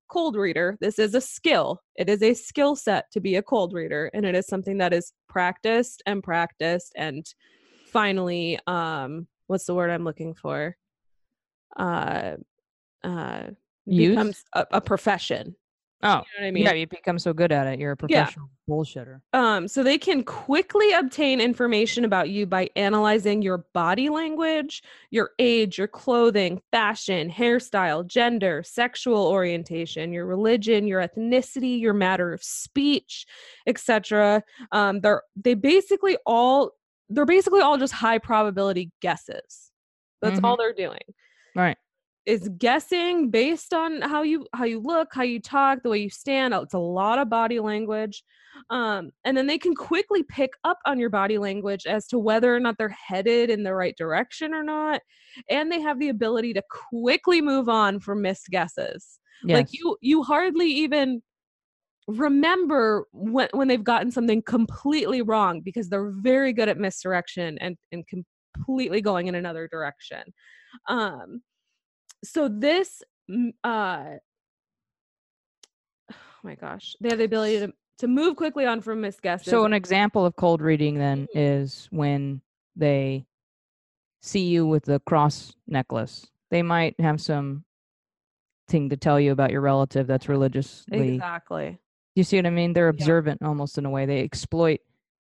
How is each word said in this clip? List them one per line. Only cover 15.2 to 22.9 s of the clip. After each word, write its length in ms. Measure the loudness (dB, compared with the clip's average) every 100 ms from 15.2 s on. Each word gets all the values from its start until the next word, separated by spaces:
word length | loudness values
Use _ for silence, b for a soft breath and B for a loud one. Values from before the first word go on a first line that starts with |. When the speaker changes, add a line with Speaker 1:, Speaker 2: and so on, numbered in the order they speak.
| -2 -6 -8 -16 _ _ _ _
Speaker 2:
Oh, 60 | 0
Speaker 1:
You 40 | 2
know 60 | 0 -8
what 80 | -4
I 40 |
mean? 120 | 2
Speaker 2:
yeah, 100 | 2
you 140 | 2 -2
become 300 | -6 -4 -2
so 140 | -2
good 180 | 0 2
at 140 | 2 0
it. 120 | -2
You're 140 | -6
a 140 | -4 0
Speaker 1:
Yeah. 160 | 2 2
Speaker 2:
professional 240 | -2 -18 _ -6
bullshitter. 520 | -4 -4 -8 -16 -18 _
Speaker 1:
Um, 340 | 2 2 2 -2
so 140 | 0
they 160 | 2 2
can 260 | 2 0
quickly 680 | -2 -6 -2 0 2 2 4
obtain 480 | 4 2 0 0 2
information 640 | 2 0 0 2 2 0
about 260 | 0 2 0
you 160 | -2 -2
by 240 | -2 -2 0
analyzing 640 | 0